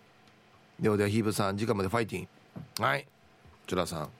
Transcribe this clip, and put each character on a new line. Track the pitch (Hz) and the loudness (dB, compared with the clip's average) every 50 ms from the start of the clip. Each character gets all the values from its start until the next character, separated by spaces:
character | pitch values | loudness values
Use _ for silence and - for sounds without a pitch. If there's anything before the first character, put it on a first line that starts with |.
| - - - _ - - - - - - - - - - - - | -20 -20 -20 _ -20 -20 -20 -20 -20 -20 -20 -20 -20 -20 -8 -2
う。 | - | 2
で | 110 | 2
は | 104 101 | 4 4
で | 104 | 4
は、 | 104 | 4
ヒ | 101 117 | 4 2
ー | 104 | 2
プ | 107 | 2
ー | 104 | 2
さ | - 107 95 | 0 0 0
ん、 | 98 101 | 0 0
時 | 110 | 0
間 | 110 117 | 0 0
ま | 98 95 | 2 0
で | 87 | 0
フ | 98 | 0
ァ | 120 117 | 0 0
イ | 95 | -2
テ | - 90 | -4 -8
ィ | 85 | -8
ン。 | - - - - - - - - - - - 107 | -10 -16 -20 -20 -20 -18 -18 -14 -10 -6 -2 0
は | 127 139 139 | 0 0 0
い。 | 131 - - _ - - - - - - - - - - | -4 -8 -18 _ -20 -20 -20 -20 -20 -20 -20 -20 -10 -4
チ | 92 | -2
ュ | 90 | -2
ラ | 87 | -2
さ | 80 - 80 | -2 -4 -6
ん | 76 71 - - | -8 -8 -12 -18